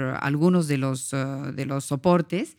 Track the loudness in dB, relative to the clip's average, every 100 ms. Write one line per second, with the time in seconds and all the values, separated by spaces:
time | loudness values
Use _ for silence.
0 | -4 -2 -2 2 4 4 2 0 0 -4
1 | -4 -4 -4 -6 -8 -6 -4 -6 -4 0
2 | 4 4 2 -4 -6